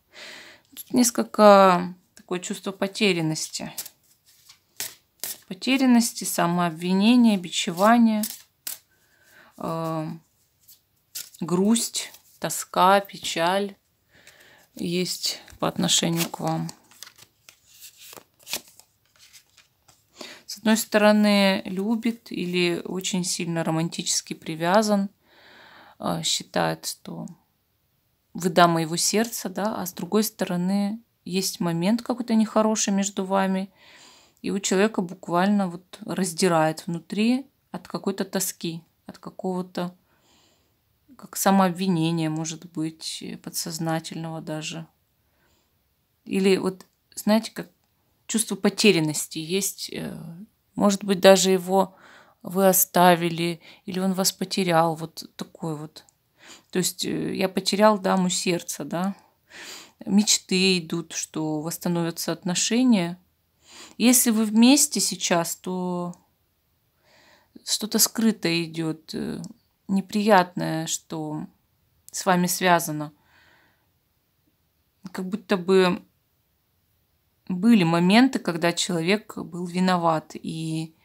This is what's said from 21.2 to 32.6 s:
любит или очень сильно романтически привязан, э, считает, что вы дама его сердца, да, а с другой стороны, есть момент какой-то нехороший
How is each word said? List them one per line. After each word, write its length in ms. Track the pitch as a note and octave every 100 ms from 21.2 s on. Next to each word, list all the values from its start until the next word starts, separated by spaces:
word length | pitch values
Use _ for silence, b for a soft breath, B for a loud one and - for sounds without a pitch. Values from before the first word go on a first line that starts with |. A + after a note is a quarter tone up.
| G#3 G3+ G3 F#3+ -
любит 640 | F#3 G3+ A#3 A#3 A3+ -
или 500 | - F3+ F3+ F3 E3+ -
очень 380 | F#3 F#3 F#3
сильно 400 | F3+ - E3+ E3
романтически 720 | E3 D#3+ E3 - F3 - -
привязан, 760 | - - D#3+ E3+ G3+ G#3+ G3+ G3 _ b b b b b b b b
э, 220 | - E3+
считает, 640 | D#3+ - - F3+ E3 D#3+ -
что 400 | - - E3+ E3+ E3+ _ _ _ _ _ _ _ _ _
вы 160 | - F3+
дама 320 | F3 F3 E3
его 140 | D#3+ E3+
сердца, 520 | - G3+ A#3 - G3
да, 260 | F3+ G#3 G#3+
а 40 | F3+
с 80 |
другой 300 | - F3 G#3+
стороны, 800 | G#3+ - F#3 F3 F3+ G3+ G3+ A3+ _ _ -
есть 340 | F#3 F#3+ -
момент 420 | F3 E3 F3+ A#3
какой-то 320 | - B3 A#3 A3
нехороший 580 | G#3+ A3